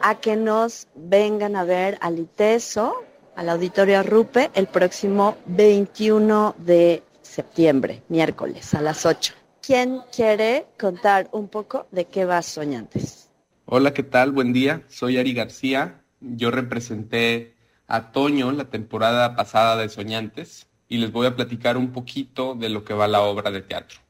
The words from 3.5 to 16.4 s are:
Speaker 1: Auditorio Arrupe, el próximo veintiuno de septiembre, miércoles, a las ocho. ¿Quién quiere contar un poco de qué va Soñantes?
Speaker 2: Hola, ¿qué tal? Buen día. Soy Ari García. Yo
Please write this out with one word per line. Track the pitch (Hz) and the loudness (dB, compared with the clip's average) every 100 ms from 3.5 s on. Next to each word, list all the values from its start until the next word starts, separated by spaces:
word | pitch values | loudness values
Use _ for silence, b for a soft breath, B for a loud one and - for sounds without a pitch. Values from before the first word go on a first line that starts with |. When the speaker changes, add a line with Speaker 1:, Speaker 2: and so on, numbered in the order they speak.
Speaker 1:
Auditorio | 170 180 180 196 196 | -2 -2 2 4 4
Arrupe, | 190 214 220 240 285 | 4 2 4 2 0
el | - 190 | 0 0
próximo | 180 180 - 202 202 202 214 - | 2 0 0 -2 2 0 0 -4
veintiuno | 180 214 202 196 - 214 214 214 214 214 - | 4 6 6 2 -2 2 4 4 4 2 0
de | 170 175 170 165 - _ | 4 6 6 4 -4 _
septiembre, | - - - - 165 139 - - - | -14 -12 -6 2 4 4 0 -6 -4
miércoles, | 165 156 - - - - | 0 0 -2 -8 -10 -4
a | 156 | -2
las | 151 156 165 | -2 0 0
ocho. | 156 - - _ _ | 0 -4 -10 _ _
¿Quién | - 254 247 254 - | 0 2 2 -4 -8
quiere | - 220 214 220 262 - - | -2 2 2 2 0 -4 -6
contar | 202 180 208 196 190 | -6 0 2 2 0
un | 214 202 | -6 -8
poco | 214 208 262 - | -10 -8 -10 -6
de | 180 175 | -6 -4
qué | 196 | -2
va | 180 175 | 0 -2
Soñantes? | 165 - 147 127 107 - - - _ _ _ _ - | -4 -8 -6 -8 -8 -8 -8 -12 _ _ _ _ -2
Speaker 2:
Hola, | 123 139 | 2 2
¿qué | 139 | 0
tal? | 131 127 131 | 0 2 2
Buen | 139 123 | 2 0
día. | 123 135 165 - | 2 0 -2 -8
Soy | - 123 127 | -8 -2 -2
Ari | 123 | -2
García. | 120 113 - 131 135 170 - _ _ | -4 -6 -6 -4 -2 -4 -8 _ _
Yo | 135 117 | -14 -4